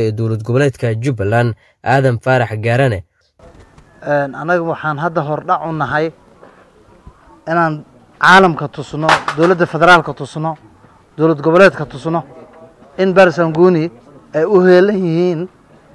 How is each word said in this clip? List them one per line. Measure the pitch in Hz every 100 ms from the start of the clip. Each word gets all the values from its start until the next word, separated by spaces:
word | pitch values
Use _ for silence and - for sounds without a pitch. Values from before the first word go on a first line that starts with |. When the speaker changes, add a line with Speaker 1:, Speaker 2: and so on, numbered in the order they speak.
| 113
Speaker 1:
ee |
Dowlad | 107 110 110
Goboleedka | 110 120 143 - 120
Jubbaland, | 113 127 123 98 117 120 107 _ _
Aadan | - 135 135 117
Faarax | - 131 113 110
Gaarane. | 110 120 135 98 - _ _ _ - - - _ _ _ -
Speaker 2:
Een, | 147 139
anaga | 131 151 180
waxaan | 165 143 156 143
hadda | 170 165
hordhac | 147 147 151 180 156
u |
nahay | 160 135 147 160 - _ _ - _ _ _ _ _ - - _ _ -
inaan | 165 165 151 - _ _ -
caalamka | 151 180 190 151 147
tusno, | - 139 147 156 - - 143
dowladda | 170 180 165
federaalka | 160 170 175 151
tusno, | 139 139 160 156 156 - _ _ _ _ -
dowlad | 156 156
goboleedka | 151 170 196 - 151
tusno, | 135 160 165 - - - - - _ - -
in | 190
Baarsanguuni | 185 185 156 165 156 180 170 160 - - - -
ay | 151
u | 165 202
heelan | 185 180 196 208
yihiin | 180 165 180 160 185 _ _ _ _